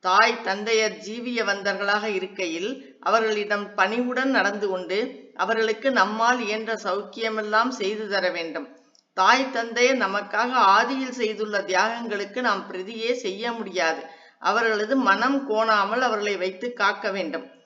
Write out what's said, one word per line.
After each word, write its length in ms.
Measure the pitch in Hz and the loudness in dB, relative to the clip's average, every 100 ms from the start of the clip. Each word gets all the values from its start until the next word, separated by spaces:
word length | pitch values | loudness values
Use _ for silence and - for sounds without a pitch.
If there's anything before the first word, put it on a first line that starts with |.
தாய் 380 | 185 190 233 233 - | 4 6 6 4 -4
தந்தையர் 480 | 196 214 220 220 175 196 | -4 0 2 2 -2 -10
ஜீவிய 380 | 226 240 240 202 | -8 -6 -2 -2
வந்தர்களாக 560 | 202 196 190 202 208 220 196 | 0 -2 -2 0 0 0 -4
இருக்கையில் 540 | 185 190 180 165 196 269 - - - | -4 -4 -4 -2 -4 -6 -12 -6 0
அவர்களிடம் 580 | 220 220 214 208 202 202 - | 2 2 0 0 -2 -4 0
பணிவுடன் 560 | 190 226 247 247 262 247 | 2 2 -2 0 2 2
நடந்து 320 | 190 202 202 | 2 0 -2
கொண்டு 260 | 185 175 196 262 - - - | -4 -2 -2 -2 -8 -20 -6
அவர்களுக்கு 480 | 190 226 220 220 269 247 | -2 0 0 0 0 2
நம்மால் 420 | 196 214 226 247 214 | 2 2 2 2 0
இயன்ற 260 | 214 220 220 208 | -4 -4 -4 -2
சௌக்கியமெல்லாம் 880 | 190 202 - 226 220 208 214 240 254 | -4 -4 -6 -4 -4 0 2 2 0
செய்து 260 | 196 214 214 | -4 -4 -2
தர 120 | 196 180 175 | 0 0 -2
வேண்டும். 300 | 165 156 139 - _ _ _ - | -6 -6 -10 -16 _ _ _ 2
தாய் 260 | 202 247 262 254 | 4 4 2 -2
தந்தையர் 440 | 233 233 247 262 | -4 2 2 4
நமக்காக 480 | 196 202 202 208 240 254 202 202 | 0 -2 -2 -2 0 4 6 6
ஆதியில் 400 | 240 269 262 247 | 4 -2 -4 -4
செய்துள்ள 380 | 220 202 214 208 190 | -4 -2 -2 -2 0
தியாகங்களுக்கு 720 | 185 214 233 226 202 202 254 247 | 2 2 -2 -6 -6 -6 -4 -2
நாம் 160 | 196 190 | -2 -4
பிரதியே 420 | 185 190 226 226 247 208 | -10 -8 -6 -2 -2 -4
செய்ய 260 | 190 233 226 | -6 -6 -6
முடியாது. 440 | 196 180 165 160 - - - _ 170 | -6 -2 0 -2 -8 -18 -20 _ 0
அவர்களது 460 | 208 226 214 214 269 226 | 2 2 0 0 2 4
மனம் 280 | 196 240 277 269 | 4 2 0 0
கோணாமல் 540 | 214 220 214 196 226 254 | 0 4 4 4 2 0
அவர்களை 260 | 220 208 196 | 0 -2 -2
வைத்து 280 | 185 185 247 240 | -4 -4 -8 0
காக்க 300 | 202 208 214 196 | 0 0 -4 -4
வேண்டும். 280 | 170 131 - - | -4 -6 -10 -20